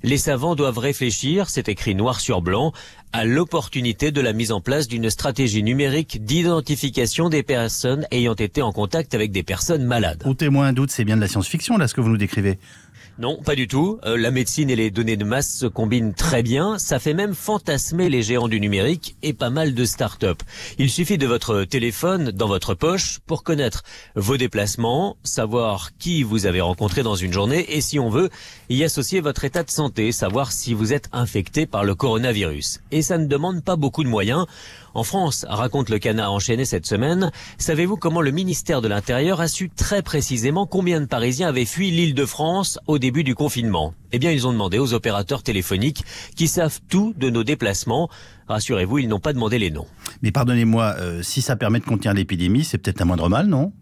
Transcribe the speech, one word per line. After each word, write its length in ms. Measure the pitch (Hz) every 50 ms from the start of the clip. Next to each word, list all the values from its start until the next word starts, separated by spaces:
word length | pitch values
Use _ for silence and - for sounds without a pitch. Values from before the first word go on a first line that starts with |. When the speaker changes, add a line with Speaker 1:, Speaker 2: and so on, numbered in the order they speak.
| -
Speaker 1:
Les 140 | 117 143
savants 380 | 135 - 156 139 120 135 170 170
doivent 220 | 143 147 135 113
réfléchir, 720 | 117 113 143 135 - 131 120 101 - - 135 165 196 196 -
c'est 180 | - - 110
écrit 280 | - 101 - - 117 98
noir 260 | 98 107 127 123 -
sur 200 | - - 113 90
blanc, 300 | 85 87 92 110 143 160 - - - - - - - -
à 140 | - 117 113
l'opportunité 840 | 113 123 156 175 160 - 160 - - - 135 123 120 107 - 143 151
de 100 | 147 143
la 100 | 127 117
mise 220 | 107 110 117 107 113
en 80 | 98
place 260 | - 123 135 151 151
d'une 220 | 113 120 117 113 110
stratégie 540 | 104 - - 143 117 - 135 117 104 107 104
numérique 600 | 110 123 135 143 135 131 156 156 - - 110 107
d'identification 1040 | 104 143 175 170 170 170 160 - - 147 - - 139 110 135 120 110 - - 165
des 160 | 175 156 147 113
personnes 640 | - 135 120 117 110 - - - 123 131 143 - -
ayant 260 | - 123 120 120 110
été 260 | - 110 95 - 147
en 100 | 135 110
contact 440 | 95 - 104 98 - 160 156 - -
avec 180 | 110 107 107 95
des 100 | 95 80
personnes 400 | - 95 92 - - 170 151 127
malades. 400 | 120 127 120 101 80 78 80 -
Speaker 2:
Au 80 | 131 135
témoin 340 | - 160 147 139 139 139
un 60 | 135 127
doute, 180 | 127 139 139
c'est 120 | - - 110
bien 140 | 104 107
de 40 | 110
la 60 | 104
science-fiction, 480 | 95 - 101 92 - - 165 - - 240
là, 140 | 208 147 113
ce 40 | -
que 60 | -
vous 100 | 120 110
nous 80 | 113
décrivez. 400 | 104 104 95 - 107 98 98 95 - - - - - - - - - - - - -
Speaker 1:
Non, 180 | 117 123 160 - 151
pas 100 | 156 147
du 140 | 135 127
tout. 320 | 107 135 135 160 196 220 226 -
Euh, 120 | 110 117
la 140 | 120 110 117
médecine 400 | 131 127 127 - - - 151 135
et 40 | 127
les 140 | 110 110 110
données 280 | 95 113 113 113 113
de 60 | 101 104
masse 320 | 104 120 135 139 - -
se 120 | - 131
combinent 480 | 117 - - 110 107 120 120 113 104 90
très 260 | - - 165 - 117
bien. 380 | 120 113 120 139 170 208 220 190
Ça 180 | - - 147
fait 160 | 127 - 151 151
même 220 | 175 202 208 185
fantasmer 760 | - - - 214 202 - - 147 131 - - 160 170 180 180
les 140 | 135 123 113
géants 240 | 104 123 123 117
du 120 | 113 110 104
numérique 580 | 104 104 101 95 98 131 180 165 - - - -
et 120 | - 151 135
pas 180 | - 143 117
mal 240 | 127 156 160 147 127
de 100 | 120 123
start-up. 560 | 110 - - 127 107 - - 117 98 85 - - - - - - - - -
Il 100 | 135 127
suffit 300 | 113 - 175 - 208 165
de 80 | 135
votre 360 | 123 120 113 - - 110 101 95
téléphone 680 | 85 - 131 113 120 107 - 160 175 190 185 156 123
dans 160 | 95 95 113
votre 260 | 104 98 90 - - 98
poche 460 | - 147 160 185 196 - - - - -
pour 160 | - 165 143 -
connaître 400 | - 160 143 135 110 - - - - - - - - -
vos 200 | 107 95 104 139
déplacements, 840 | 131 127 120 - 104 101 104 - - 117 113 123 147 190 202 - _ -
savoir 680 | - - - 113 107 110 123 117 110 101 95 - - - -
qui 240 | - 170 175 160 135
vous 240 | 107 107 113 95
avez 140 | 98 87 92
rencontré 420 | 87 87 90 - 107 101 - 143 127
dans 100 | 113 101
une 200 | 87 90 92 87
journée 420 | 95 101 117 143 175 170 - 147
et, 60 | 151
si 180 | 127 - - 147
on 100 | 127 113
veut, 220 | 107 139 185 180 - - - - - - - -
y 120 | 123 131 160
associer 380 | 160 - 147 135 - 185 185
votre 240 | 151 147 131 - -
état 160 | 131 - 170
de 80 | 170 -
santé, 420 | - 151 151 131 - - 107 113
savoir 400 | 110 - 107 92 101 127 139 113
si 220 | - - - 123 117
vous 180 | 104 110 107
êtes 180 | 143 143 - -
infecté 560 | - 120 120 101 - 107 90 - - 147 160
par 160 | - - 104 101
le 100 | 101 98
coronavirus. 880 | 90 - 131 110 110 123 127 113 104 98 82 76 71 - - - - - -
Et 140 | 139 156 156
ça 160 | - 185 165
ne 80 | 156
demande 360 | 143 143 143 156 185 185 170 139
pas 120 | 190 180
beaucoup 280 | 160 143 131 - - 156
de 60 | 127
moyens. 380 | 113 107 98 107 127 170 180 - - - - - - - - - -
En 80 | 110 113
France, 400 | - - 196 185 147 123 - - -
raconte 400 | 104 104 120 127 - 143 127 104
le 80 | 110
Canard 340 | 104 - 120 107 113 107 101 101
enchaîné 320 | 101 - - 117 120 135
cette 200 | - - 87 80
semaine, 460 | - 107 98 123 147 175 185 190 156 - - - - -
savez-vous 400 | - - - 160 147 170 185 214
comment 240 | 165 - 170 160 170
le 80 | 160 135
ministère 500 | 135 170 190 185 160 - - - 160 131
de 80 | 113
l'Intérieur 540 | 107 101 101 98 - 123 127 147 170 190 156
a 60 | 170
su 240 | 160 - - 190 165
très 320 | - - - - 208 202 165
précisément 640 | - - 147 - - 131 117 113 131 151 185 202
combien 340 | - - 185 185 175 175 160
de 60 | 147
Parisiens 400 | 123 139 120 113 123 127 135 185
avaient 180 | 165 135 127 120
fui 240 | 107 - 165 196 190
l'Île-de-France 880 | 165 165 170 160 135 131 139 - - - 151 165 175 196 190 - - - -
au 140 | - 151 143
début 240 | 127 131 120 160 165
du 100 | 131 120
confinement ? 600 | - 147 147 - 131 120 110 95 82 78 78 82 - - -
Eh 80 | - 120
bien, 100 | 131 170
ils 160 | 160 135 120
ont 80 | 127 120
demandé 240 | 110 101 92 90
aux 160 | 113 139 123 117
opérateurs 480 | 113 - 117 101 101 98 - 143 -
téléphoniques 600 | - - 110 98 90 - 98 92 110 151 147 - - - - - - - -
qui 120 | - 165
savent 320 | 156 - 185 165 151 - - - -
tout 260 | - 185 208 220 214
de 140 | 165 127 131
nos 120 | 117 117 110
déplacements. 640 | 120 151 - 117 101 98 - - - 117 143 170 160 - - - - - - -
Rassurez-vous, 520 | - 110 107 - - 123 95 90 92 123 147
ils 100 | 131 113
n'ont 100 | 107 98
pas 140 | - 156 147
demandé 240 | 123 113 107 120
les 140 | 120 104 85
noms. 160 | 78 76 76 - - - - - - -
Speaker 2:
Mais 100 | - 110
pardonnez-moi, 600 | 87 139 123 123 123 117 117 113 113 113 113 107 101 -
euh, 240 | 90 87 85 85 92
si 180 | - - 135
ça 140 | 123 - 127
permet 240 | 101 123 107 113 107
de 60 | -
contenir 280 | - 113 101 - 110 98
l'épidémie, 500 | 98 92 - 98 82 87 90 104 131 160
c'est 140 | - -
peut-être 240 | 82 - 101 90 -
un 40 | 90
moindre 240 | 87 90 82 80 87
mal, 180 | 98 131 180
non ? 260 | 208 170 131 147 202 - -